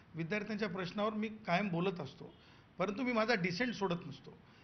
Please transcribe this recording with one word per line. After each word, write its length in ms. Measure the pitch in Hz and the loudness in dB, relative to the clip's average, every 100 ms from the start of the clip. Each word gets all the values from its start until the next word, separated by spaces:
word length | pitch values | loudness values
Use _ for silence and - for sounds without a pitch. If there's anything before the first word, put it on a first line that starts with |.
| - 160 | -12 -6
विद्यार्थ्यांच्या 540 | 165 208 208 214 214 | -2 -2 -2 -2 -2
प्रश्नावर 440 | 185 175 208 214 | -2 -4 0 0
मी 140 | 214 214 | 0 -2
कायम 420 | - - 170 208 | -4 0 2 4
बोलत 300 | 170 190 180 | 2 2 0
असतो, 340 | 135 - - - - - - - | -6 -10 -16 -16 -20 -20 -18 -2
परंतु 240 | 190 208 | 0 0
मी 100 | 247 | 2
माझा 220 | 226 220 | 4 4
dissent 400 | 226 175 175 247 | 4 2 0 0
सोडत 340 | - 196 170 135 | 0 0 0 -4
नसतो. 300 | - - - - - | -12 -14 -18 -20 -20